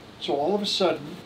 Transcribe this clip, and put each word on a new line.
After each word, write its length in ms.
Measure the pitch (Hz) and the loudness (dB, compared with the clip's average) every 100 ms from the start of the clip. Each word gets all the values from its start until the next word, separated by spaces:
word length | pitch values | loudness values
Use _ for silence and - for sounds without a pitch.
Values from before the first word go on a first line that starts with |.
| - - | -18 -10
So 160 | - 143 | -2 2
all 180 | 151 | 2
of 80 | 202 | 2
a 40 | 202 | 0
sudden, 500 | - 175 147 151 - | 2 2 2 -6 -12